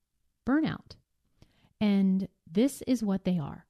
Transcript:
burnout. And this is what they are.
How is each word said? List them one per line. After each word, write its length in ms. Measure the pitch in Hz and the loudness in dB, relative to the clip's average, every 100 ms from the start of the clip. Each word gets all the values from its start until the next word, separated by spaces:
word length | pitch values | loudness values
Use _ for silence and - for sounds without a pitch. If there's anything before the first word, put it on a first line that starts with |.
| _ _ _ _ 240 | _ _ _ _ 0
burnout. 520 | 294 269 - - - _ _ _ _ - _ _ - | 0 0 -4 -12 -20 _ _ _ _ -20 _ _ -2
And 480 | 208 196 190 190 196 _ - | 2 4 4 2 -2 _ -6
this 320 | 175 277 - - | 0 0 -2 -2
is 160 | 254 | -2
what 200 | 208 190 | 0 -2
they 160 | 185 175 | 0 -2
are. 260 | 143 - | -4 -10